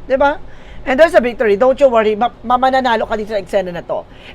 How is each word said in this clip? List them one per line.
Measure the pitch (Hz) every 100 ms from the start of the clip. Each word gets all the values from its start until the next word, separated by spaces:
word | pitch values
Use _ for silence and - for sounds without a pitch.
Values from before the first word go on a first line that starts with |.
| -
Di | 262
ba? | 277 311 - - - - -
And | 262
there's | 330
a | 330
victory. | 240 - 214
Don't | 202 254 262
you | 277
worry. | 233 214 208
Ma-, | 233 -
ma-, | 226 247
mananalo | 262 262 254 226
ka | 233 226
dito | 208
sa | 214
eksena | 180 202 185
na | 170
to. | - 127 - - -